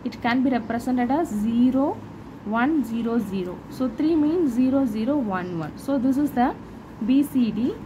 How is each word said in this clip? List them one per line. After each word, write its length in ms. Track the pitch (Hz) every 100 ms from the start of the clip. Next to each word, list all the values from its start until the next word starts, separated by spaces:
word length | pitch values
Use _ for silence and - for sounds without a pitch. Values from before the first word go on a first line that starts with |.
it 180 | 247 -
can 220 | 240 247
be 60 | 262
represented 600 | 247 - 226 254 254 247
as 200 | 277 349
zero 680 | 208 214 233 254 254 285 427 - - - -
one 400 | - 220 254 320
zero 340 | 226 226 233 233
zero. 400 | 190 190 180 175 -
So 180 | - 254
three 280 | - 302 330
means 360 | 294 349 311
zero 340 | 226 262 269 269
zero 300 | 214 226 294
one 420 | 226 185 180 170
one. 200 | 156 -
So 200 | - 277
this 200 | 247 269
is 140 | 294
the 220 | 247 254 466 - - - - 214
B 180 | 262
C 280 | 294 269 233
D 240 | 214 247 453